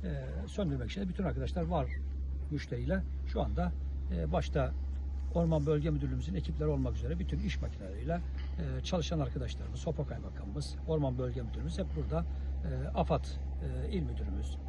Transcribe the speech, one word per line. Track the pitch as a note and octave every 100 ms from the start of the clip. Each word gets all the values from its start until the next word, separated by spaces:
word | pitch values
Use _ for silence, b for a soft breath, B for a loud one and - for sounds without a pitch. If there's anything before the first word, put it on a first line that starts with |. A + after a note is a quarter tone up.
e, | F#3 C#3+ C3 - -
söndürmek | - F#3 C#3 A#2
için | F#3+
de | G3
bütün | F3
arkadaşlar | F3 B2 C3 F3+
var | E3 E3+ B2+ - - - - - -
müşteriyle. | D3 - A#2+ B2 F#3+ F#3 - -
Şu | A2
anda, | - G#2 F3 - - - - F3+
e, | D#3+
başta | E3+ - D3+ B2+ - - - - - -
Orman | E3+ E3+ D#3+ D3
Bölge | D3+ D3+
Müdürlüğümüzün | D3 C3+ B2+ C3+
ekipleri | F3+ - - D3+
olmak | C#3+ B2 A#2
üzere | A#2+ F3
bütün | F#3 C#3+
iş | - -
makineleriyle, | - - F#3+ - -
e, | E3+ - - - - D3+ C3
çalışan | C3 F3+ - E3
arkadaşlarımız, | B2+ - B2 - - -
Sopa | E3+ D3+ C#3
Kaymakamımız, | C3 - - - D3+ C#3 - -
Orman | D#3+ C#3 B2
Bölge | B2+ B2
Müdürümüz | A2+ - C#3+ F#3
hep | F#3 D#3
burada, | C#3 D#3
e, | E3+ - - - E3 B2+ C#3
afad, | - E3+ C#3
e, | - - - - C#3+ B2+ C#3
İl | G3+
Müdürümüz | C3+ A#2 - F#3+ - -